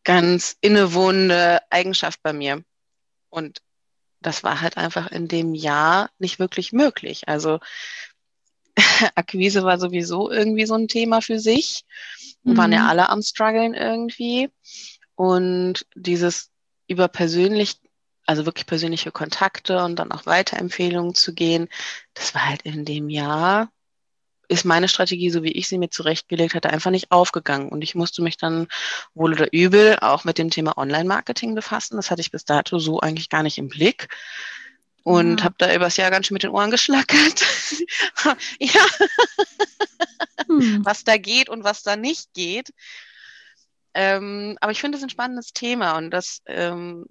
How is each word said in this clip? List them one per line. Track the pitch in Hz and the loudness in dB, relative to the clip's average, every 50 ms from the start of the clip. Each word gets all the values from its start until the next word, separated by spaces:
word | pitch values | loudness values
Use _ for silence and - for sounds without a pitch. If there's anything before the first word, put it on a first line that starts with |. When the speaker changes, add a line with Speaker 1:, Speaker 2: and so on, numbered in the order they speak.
| _ | _
Speaker 1:
ganz | - 180 180 175 175 180 175 - - - - | 2 4 4 6 4 4 2 0 -4 -4 0
innewohnende | - 208 208 208 196 180 165 180 185 185 190 190 190 185 175 175 175 170 170 - - _ | 2 4 6 6 6 4 4 4 4 4 4 4 4 4 4 4 4 4 4 2 2 _
Eigenschaft | - 175 180 185 190 - - 160 170 - - | 0 0 0 0 -2 -2 -4 -4 -6 -6 -6
bei | 156 151 | -6 -4
mir. | 147 143 139 139 151 175 _ _ _ _ _ _ _ _ _ _ _ _ _ | -4 -4 -4 -4 -6 -8 _ _ _ _ _ _ _ _ _ _ _ _ _
Und | - 165 160 147 - - - _ _ _ _ _ _ _ _ _ _ _ | -10 -10 -10 -10 -12 -18 -20 _ _ _ _ _ _ _ _ _ _ _
das | - 170 151 - - | -8 -6 -6 -4 -2
war | - 147 147 | -2 -2 -2
halt | 165 165 - - | -2 -4 -4 -4
einfach | 170 165 - - 170 175 | -6 -4 -4 -6 -6 -6
in | - 175 170 160 | -6 -8 -6 -4
dem | 170 165 165 165 160 | -4 -2 -2 -2 -4
Jahr | 156 156 151 147 147 151 160 170 190 208 - - _ | -4 -4 -2 0 2 2 4 2 2 0 -2 -6 _
nicht | 185 180 - - | -8 -8 -4 -4
wirklich | 185 180 - - 185 - - | -4 -4 -4 -6 -6 -2 2
möglich. | 240 302 190 - - - - - - - - | 2 2 2 2 -2 -8 -10 -12 -10 -6 -4
Also | 151 151 156 160 156 160 - - - - - - - - - - _ _ _ _ _ _ _ _ _ _ _ _ _ - | -4 -2 0 -2 -2 -2 -4 -10 -16 -16 -14 -14 -14 -16 -18 -18 _ _ _ _ _ _ _ _ _ _ _ _ _ 4
<laughs> | - - - - 233 180 - | 4 4 4 4 2 2 2
Akquise | - 170 - - 185 185 202 196 202 185 | -2 -4 -2 0 2 2 4 4 4 4
war | 185 180 180 | 4 2 2
sowieso | 180 175 180 175 170 170 175 180 208 - | 2 -2 -2 -4 -4 -2 -2 -2 -2 -2
irgendwie | - 220 214 220 220 214 220 | 0 2 2 2 2 2 0
so | 214 220 | 0 0
ein | 220 226 214 | 0 0 0
Thema | - 233 233 226 226 226 | 0 -2 0 2 2 0
für | - - 226 220 | 0 0 -4 0
sich | 214 220 226 277 330 - - - - _ - - - - - - - - - _ _ | 2 2 2 2 2 -2 -6 -10 -12 _ -18 -20 -18 -18 -18 -18 -20 -20 -20 _ _
und | 247 240 226 | 2 4 6
waren | 175 170 | 6 6
ja | - - - | 4 4 4
Speaker 2:
Mhm. | 151 | 4
Speaker 1:
alle | 160 170 180 - | 4 4 4 4
am | - 208 | 2 0
struggeln | 208 - - - 220 220 220 226 226 233 226 | -2 -4 -2 0 0 2 2 2 0 0 -2
irgendwie. | - - 226 226 226 233 233 - - 240 240 240 247 262 277 - _ _ - - - - - - _ _ _ _ | -2 -2 -2 -2 -2 -4 -6 -6 -6 -6 -4 -2 -2 -2 -4 -6 _ _ -20 -20 -18 -18 -20 -20 _ _ _ _
Und | - 185 185 185 185 185 180 180 180 180 185 185 - - - _ | 0 2 4 4 4 2 2 0 0 0 -2 -2 -4 -8 -12 _
dieses | - 185 180 175 170 175 170 170 - - - _ _ _ _ _ _ _ - | -10 -4 -2 0 0 0 0 -2 -4 -8 -12 _ _ _ _ _ _ _ -6
über | 180 175 185 175 | 0 0 0 0
persönlich, | - - 175 165 165 175 180 196 214 214 208 202 - - _ _ _ _ _ _ _ _ _ | 2 0 -2 0 2 2 2 2 2 0 0 -2 -4 -10 _ _ _ _ _ _ _ _ _
also | - 160 151 151 | -2 -2 0 -2
wirklich | 165 - - - | -4 -6 -6 -6
persönliche | - 170 160 165 165 165 160 - 165 | -6 -4 -4 -2 -4 -4 -6 -6 -8
Kontakte | - - 156 147 - - 196 190 - - - - 185 180 180 | -8 -8 -8 -8 -4 -2 -2 -2 -2 -6 -4 -2 -2 0 0
und | 175 170 165 | -2 -4 -6
dann | 165 - | -6 -6
auch | - - - | -8 -8 -2
Weiterempfehlungen | - 165 180 196 - - - 180 180 - - 180 175 175 175 175 175 175 | 0 0 0 0 0 -4 -6 -6 -6 -4 -4 -2 -2 -2 -2 -4 -2 0
zu | - - - 165 | 0 -2 -2 -2
gehen, | - 175 165 165 165 170 170 - - - - - - - _ _ | -2 0 0 0 0 -2 -4 -8 -12 -12 -12 -12 -14 -18 _ _
das | - - - - | -10 -8 -6 -4
war | - - - | -2 -2 -2
halt | 143 143 - | -4 -6 -8
in | 156 151 156 147 | -8 -8 -8 -6
dem | 147 147 151 147 147 | -6 -6 -6 -6 -6
Jahr, | 151 147 143 143 151 156 165 180 196 208 226 226 - _ _ _ _ _ _ _ _ _ _ _ _ _ _ - | -4 -4 -4 -2 -2 0 2 2 2 2 0 -2 -8 _ _ _ _ _ _ _ _ _ _ _ _ _ _ -2
ist | 175 175 - | -2 0 2
meine | 180 165 165 180 185 | 2 4 4 4 2
Strategie, | - - 185 180 185 175 175 175 | 2 0 0 -2 -2 -2 -2 0
so | 170 170 160 | 0 0 -2
wie | 160 | -2
ich | - - 185 - | -4 -4 -6 -4
sie | 185 180 | -4 -4
mir | 175 170 | -4 -4
zurechtgelegt | - - 156 151 165 - - _ 175 165 170 165 - | -6 -4 -4 -2 -2 -4 -4 _ -2 0 0 0 0
hatte, | 170 - - | -2 -2 -2
einfach | 151 156 - 185 | -2 -2 0 0
nicht | 185 185 - - | 0 0 0 4
aufgegangen. | - 175 180 - - 170 - - 143 139 139 143 | 4 4 4 4 2 -2 -2 -2 -2 -2 -4 -6
Und | - 151 | -8 -8
ich | 151 151 - | -8 -6 -4
musste | 175 170 175 - - | -4 -4 -4 -2 -2
mich | 170 165 165 - | -2 -2 -2 -2
dann | - 165 160 165 165 165 - - - - - - - - _ | -4 -2 -2 -2 -4 -4 -6 -8 -8 -8 -8 -10 -12 -14 _
wohl | 160 160 160 160 | 0 0 2 2
oder | 156 156 - - | 2 2 2 4
übel | 165 175 185 185 208 214 214 214 - | 4 6 8 8 8 8 8 8 6
auch | - - 143 143 - | 4 2 2 2 0
mit | 165 165 - | -2 -2 -2
dem | 165 165 | -2 -2
Thema | 160 - 160 156 - - | -2 -2 -2 -2 -2 -2
Online-Marketing | 135 139 143 156 170 185 196 - - - 247 - - 226 220 | -2 -2 -2 0 0 0 0 -2 -2 -4 -6 -6 -6 -4 -4
befassen. | 214 214 - 214 - - - 226 | -6 -6 -6 -6 -6 -6 -6 -6
Das | 214 190 - | -8 -4 -4
hatte | 180 170 | -4 -4
ich | 160 - | -4 -6
bis | - 165 - | -8 -10 -4
dato | - 147 147 - - - 170 | 0 0 0 0 0 -4 -2
so | 156 156 156 - | -2 -2 -2 0
eigentlich | - 160 156 160 165 - | -2 -2 -2 -4 -6 -4
gar | - 156 156 | -2 -2 -2
nicht | 151 - - | -2 -4 -6
im | 139 135 | -8 -10
Blick. | - 147 156 214 262 - - - - - - - - - - - - - - - - _ _ _ _ _ _ | -2 0 2 2 2 0 -6 -14 -14 -16 -16 -16 -16 -14 -14 -14 -16 -16 -18 -20 -20 _ _ _ _ _ _
Und | - 180 175 170 170 170 - | 4 4 6 6 4 2 2
Speaker 2:
Ja. | - | 0
Speaker 1:
hab | 175 - - | -2 0 2
da | 190 180 170 | 2 2 4
übers | 175 180 175 - - | 2 2 2 2 0
Jahr | 190 185 | 2 2
ganz | 185 190 185 - | 2 2 0 -2
schön | 202 | -2
mit | 190 190 | -4 -4
den | - | -2
Ohren | - 202 202 208 | 0 0 0 2
geschlackert. | 233 247 - - 277 269 262 - 285 294 302 311 - - - | 2 0 2 2 2 2 2 4 4 4 4 4 2 2 0
<laughs> | - - - - - 302 302 339 - - - - 392 - - - 294 269 - - - - - | 0 0 -2 -4 -6 -6 -6 -6 -6 -4 -4 -4 -4 -4 -2 0 0 0 0 -4 -10 -8 -6
Ja. | 277 254 - 392 440 - - - 415 - - - 480 - - - 415 - - - 427 - - - 415 - _ - 339 - _ - 339 - _ - - - | -2 2 6 6 6 6 4 2 2 2 4 2 2 2 2 -2 -2 -2 -2 -2 -4 -4 -2 -4 -6 -6 _ -6 -6 -6 _ -8 -10 -10 _ -8 0 2
Speaker 2:
Hm. | 330 294 254 226 208 208 202 | 4 4 6 4 4 2 0
Speaker 1:
Was | 202 208 - - | 0 -2 0 2
da | - 220 220 | 2 2 2
geht | 185 190 226 254 262 - | 2 0 0 2 2 0
und | - 226 202 | -2 -2 -2
was | 202 208 - - | -2 -2 -2 -2
da | 208 202 | -4 -4
nicht | 208 220 269 320 - - - _ | -2 -2 -4 -4 -6 -8 -12 _
geht. | 175 180 170 185 233 262 - - _ - - - - - - - - - - - - - - _ _ _ _ _ _ _ _ - | -8 -6 -6 -6 -6 -8 -10 -18 _ -20 -20 -20 -20 -20 -20 -20 -20 -20 -20 -20 -20 -20 -20 _ _ _ _ _ _ _ _ -4
Ähm, | - 190 190 196 196 202 202 202 202 202 208 208 - | 0 2 2 2 0 -2 -6 -8 -8 -8 -8 -6 -4
aber | - 208 | -4 -4
ich | 220 - | -4 -4
finde | - 294 294 285 | -4 -6 -6 -6
es | 269 | -8
ein | 262 | -10
spannendes | - - 240 254 254 247 233 - - | -8 -8 -8 -6 -8 -10 -12 -12 -12
Thema | - - 240 247 240 208 170 156 160 | -8 -6 -4 -2 0 0 0 0 -2
und | 160 165 | -4 -4
das, | 165 180 185 - - - - - | -6 -6 -6 -6 -10 -14 -14 -10
ähm, | - - 175 175 175 175 175 175 170 170 - - | -6 -4 -4 -4 -4 -6 -10 -12 -12 -14 -16 -18